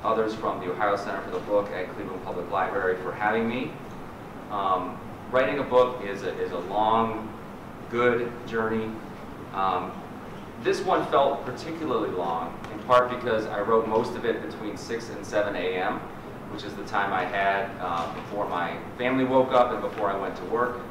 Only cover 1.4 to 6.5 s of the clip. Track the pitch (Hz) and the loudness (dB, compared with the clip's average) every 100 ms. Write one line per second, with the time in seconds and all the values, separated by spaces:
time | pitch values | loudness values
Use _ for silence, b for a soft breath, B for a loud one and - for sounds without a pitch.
1.4 | 107 104 101 98 92 - 95 92 - 87 | 2 2 2 -4 -6 -6 -6 -6 -6 -6
2.4 | 87 95 92 101 92 90 92 - 107 113 | -2 0 0 0 2 0 -2 0 2 2
3.4 | 113 120 - - - - - - - - | 2 0 -4 -8 -12 -12 -12 -12 -12 -12
4.4 | - 101 98 92 90 - - - - 127 | -6 -2 2 2 0 -6 -10 -12 0 4
5.4 | 135 143 127 123 123 - 101 98 95 - | 4 2 4 6 6 4 -4 -4 -4 -2
6.4 | 92 | -2